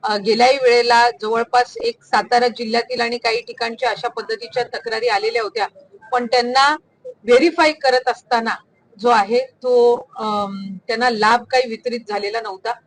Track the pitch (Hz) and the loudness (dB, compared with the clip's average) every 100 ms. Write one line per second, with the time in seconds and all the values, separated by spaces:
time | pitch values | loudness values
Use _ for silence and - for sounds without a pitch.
0 | 208 214 202 220 247 277 254 240 240 233 | -4 -4 -2 2 4 4 4 4 4 4
1 | 240 240 214 226 233 240 247 - 233 233 | 4 0 -4 -2 0 0 0 -4 -8 -8
2 | _ - - 247 247 226 233 226 233 247 | _ -2 2 2 0 -2 -4 -4 -4 -4
3 | 233 240 233 226 233 233 233 233 247 208 | -4 -4 -4 -4 -6 -8 -8 -4 -4 -4
4 | 277 - 214 220 - - 240 208 233 220 | -6 -8 -8 -8 -6 -6 -6 -8 -8 -4
5 | 240 202 214 233 208 226 202 - - - | 0 0 0 -2 -4 -4 -6 -8 -20 -20
6 | - 247 240 254 240 254 277 311 _ _ | -4 -4 0 0 2 2 2 0 _ _
7 | - - 214 240 330 339 311 311 269 254 | -20 -14 2 4 4 2 0 2 2 2
8 | 254 226 _ 240 226 190 _ _ _ _ | 0 -6 _ -2 -2 -8 _ _ _ _
9 | 226 226 196 233 262 _ 254 247 240 240 | 2 2 2 0 -2 _ 0 4 4 2
10 | - - 214 208 202 196 196 185 _ 226 | -4 -8 -4 -4 -4 -8 -12 -14 _ -2
11 | 247 226 214 240 233 262 254 220 247 233 | -2 0 2 2 2 0 0 -4 -8 -8
12 | 226 202 202 226 220 190 220 240 | -6 -6 -4 -6 -8 -10 -8 -10